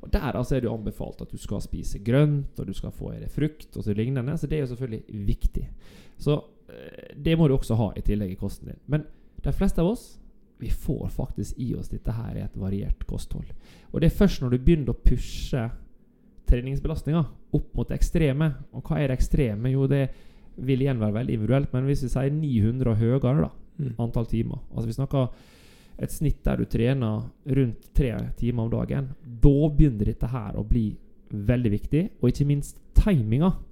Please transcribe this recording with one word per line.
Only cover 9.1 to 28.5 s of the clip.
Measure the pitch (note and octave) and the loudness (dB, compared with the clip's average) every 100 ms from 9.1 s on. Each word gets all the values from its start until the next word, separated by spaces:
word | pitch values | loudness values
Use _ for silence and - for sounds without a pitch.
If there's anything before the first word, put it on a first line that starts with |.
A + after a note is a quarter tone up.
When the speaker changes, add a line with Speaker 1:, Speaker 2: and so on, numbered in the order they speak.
| - - - | -18 -20 -8
Speaker 1:
de | - | -4
fleste | C#3 F#3+ - | 0 0 2
av | E3+ | 0
oss, | G#3 - - - - - _ | -2 -8 -20 -20 -20 -20 _
vi | A2 | -4
får | - - C3 F#2 - | -4 -2 -4 -4 -6
faktisk | C3 - G#2 - | -6 -6 -8 -6
i | B2 - | -6 -6
oss | - | -6
dette | A2 - | -6 -6
her | A2 - A2 | -6 -6 -6
i | |
et | G2+ - | -8 -6
variert | G2 G2 - - - | -4 -4 -6 -10 -8
kosthold. | - - - - - - - - | -8 -8 -10 -10 -12 -16 -20 -8
Og | - | 2
det | D#3+ | 2
er | - | 4
først | G3+ - | 2 2
når | B2 | 0
du | B2 C3 | 2 4
begynner | E3+ B2 | 4 2
å | A#2 - | 4 4
pushe | B2 - - - C#3+ A2+ - - - _ _ - - - | 4 0 -6 -4 -2 -4 -8 -16 -20 _ _ -20 -18 2
treningsbelastninga | B2 B2+ C#3 D3 D#3 - E3 C#3 - - D3+ | 2 2 -4 -4 -4 0 0 0 -6 -4 -2
opp | - - | -2 -6
mot | A#2+ | -4
det | C#3 | 2
ekstreme. | - F3 D#3 C3 D#3+ C3+ - A#2+ | 2 4 2 2 0 -2 -10 -12
Og | - | -4
hva | D#3 | 0
er | C#3+ | 0
det | B2+ | 2
ekstreme? | - - C3 G#2 B2 | 2 2 2 0 0
Jo, | C3+ C3+ | 2 2
det | C#3 C3 - - - - - | 2 0 -4 -18 -20 -20 -10
vil | B2+ C3 | 0 2
igjen | C#3 B2+ | 2 0
være | G#2+ G#2 | 0 0
veldig | B2+ A#2+ | -2 -2
individuelt, | G#2+ C3 C#3+ | 2 2 2
men | B2+ C3+ | -2 0
hvis | C#3+ | 0
vi | B2+ | 0
sier | - C3+ D3+ | 0 0 0
ni | D#3 A#2+ | 0 2
hundre | G#2+ B2+ B2 | 2 2 0
og | A2 | 2
høyere | A2+ C3+ C3 C#3+ D3 | 2 2 2 2 0
da, | - - - | -4 -20 -8
Speaker 2:
Mm. | C#3 A2+ | -6 -4
Speaker 1:
antall | A#2 A#2+ A2+ | -2 -2 -2
timer. | A2+ A#2 C3 - - | -2 -2 -6 -8 -6
Altså | A2+ | -6
vi | |
snakker | A2+ C3+ C#3 B2 - - - - - - - | -4 -2 0 0 -4 -20 -20 -20 -20 -20 -10
et | - | -8
snitt | - D3+ - | -2 -2 0
der | - A#2+ | 0 0
du | A2+ | 0
trener | - A#2 C3+ A2+ G#2+ - - - | 2 2 2 0 -2 -6 -12 -2
rundt | C3 B2+ G#2+ - - | 2 2 -2 -2 2
tre | C3 A2+ A#2 - | 2 0 -6 -2
timer | A#2 | -2